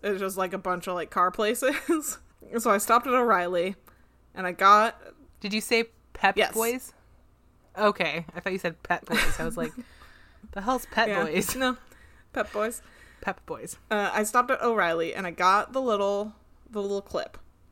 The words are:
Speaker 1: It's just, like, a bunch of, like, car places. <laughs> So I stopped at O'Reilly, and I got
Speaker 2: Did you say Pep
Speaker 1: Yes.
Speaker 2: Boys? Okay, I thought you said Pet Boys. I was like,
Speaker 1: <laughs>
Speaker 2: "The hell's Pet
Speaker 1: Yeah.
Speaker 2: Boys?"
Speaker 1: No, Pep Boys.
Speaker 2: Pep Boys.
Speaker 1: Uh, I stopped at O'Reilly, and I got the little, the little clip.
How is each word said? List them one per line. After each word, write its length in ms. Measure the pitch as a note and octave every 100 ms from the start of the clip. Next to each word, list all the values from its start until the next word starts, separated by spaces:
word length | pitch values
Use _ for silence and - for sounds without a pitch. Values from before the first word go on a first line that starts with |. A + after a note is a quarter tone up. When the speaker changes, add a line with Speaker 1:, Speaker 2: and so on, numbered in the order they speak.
Speaker 1:
It's 160 | G3+ G3
just, 160 | F#3+ F#3+
like, 160 | F#3
a 60 | F#3+
bunch 280 | F#3 F3+ F#3+
of, 60 |
like, 160 | F3+ D#3
car 200 | G3 F3+
places. 880 | F3 G#3+ A3+ C4 C#4+ - D#4+ - -
<laughs> 60 | - _ - A#3
So 120 | A#3
I 80 | G3+
stopped 280 | - A#3 C4
at 60 |
O'Reilly, 640 | B3+ A#3+ F#3+ F3 F3+ F3+ F#3+ - _ _ _ _
and 120 | - F3+
I 60 |
got 460 | E3+ G3 G#3 A3+ - - - - -
Speaker 2:
Did 120 | G#3
you 80 | A3
say 240 | - A#3 A#3 _ _
Pep 240 | - G3 G3
Speaker 1:
Yes. 160 | -
Speaker 2:
Boys? 400 | A3 A3+ B3+ - - _ - _ _ _ _ _ -
Okay, 480 | G#3 G3 E3 D#3 D#3+
I 60 | E3+
thought 140 | G3
you 40 | F#3+
said 240 | F3 E3
Pet 220 | - F3
Boys. 340 | - G#3+ - -
I 60 |
was 140 | E3 D#3+
like, 140 | - - - - -
Speaker 1:
<laughs> 400 | - - - -
Speaker 2:
"The 100 | G3
hell's 240 | G3 B3+ -
Pet 220 | - A3
Speaker 1:
Yeah. 140 | G3+
Speaker 2:
Boys?" 300 | D#3+ E3+ -
Speaker 1:
No, 220 | B3+ C4 A#3+ - - - - -
Pep 180 | C4+ G#3
Boys. 300 | G#3 A3 A#3+ - - - -
Speaker 2:
Pep 240 | - F#3
Boys. 320 | - D3 B2 - -
Speaker 1:
Uh, 200 | G#3+ G3+
I 80 | -
stopped 280 | G#3+ B3 B3
at 120 | C4
O'Reilly, 520 | A#3+ A3 F3 E3 E3
and 120 | - F3+
I 60 |
got 420 | E3 F3+ G3+ -
the 80 | C4+
little, 500 | C4 G#3 G3+ G3+ G#3+ - _ - -
the 100 | G#3+
little 220 | G3+ G3+
clip. 340 | G3+ F3 - - - _ -